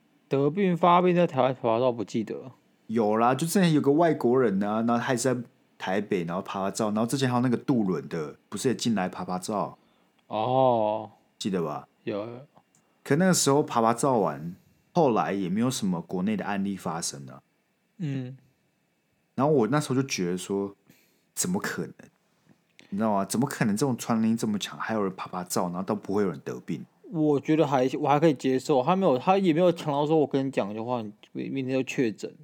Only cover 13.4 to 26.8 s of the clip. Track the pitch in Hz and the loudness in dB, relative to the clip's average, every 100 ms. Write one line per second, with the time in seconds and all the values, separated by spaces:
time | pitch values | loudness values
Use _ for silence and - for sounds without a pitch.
13.4 | - 139 - 120 113 117 143 123 87 71 | 4 2 2 2 2 2 2 2 2 -2
14.4 | 82 92 _ _ _ - 147 107 80 98 | -10 -12 _ _ _ 2 2 2 0 -2
15.4 | 90 98 123 131 101 87 - 92 95 104 | -2 0 0 0 -2 -2 -4 -4 -2 -2
16.4 | 87 101 98 95 92 80 - 71 67 67 | -4 -4 -4 -4 -6 -6 -8 -10 -16 -20
17.4 | _ _ _ _ _ _ 156 135 127 131 | _ _ _ _ _ _ -8 -6 -8 -14
18.4 | _ _ _ _ _ _ _ _ _ - | _ _ _ _ _ _ _ _ _ -2
19.4 | 143 151 107 147 143 131 135 - 87 92 | 2 4 4 0 0 -2 -2 -4 -4 -4
20.4 | - 98 101 - _ _ _ _ _ - | -4 -4 -4 -10 _ _ _ _ _ -8
21.4 | 92 95 - - 73 - - _ _ _ | -4 -2 -4 -6 -8 -12 -20 _ _ _
22.4 | _ _ _ _ _ 98 110 101 98 107 | _ _ _ _ _ -2 0 0 0 -2
23.4 | 135 - 120 101 143 117 - 113 110 113 | -2 0 -2 0 0 -2 -2 0 2 0
24.4 | 113 104 - - - 110 98 92 - 92 | -2 -4 -6 -8 -4 -2 -2 -4 -10 -10
25.4 | 87 113 90 87 95 - - 98 98 73 | -6 -4 -2 -4 -4 -4 -2 0 0 -2
26.4 | - 62 - - | -10 -12 -8 -10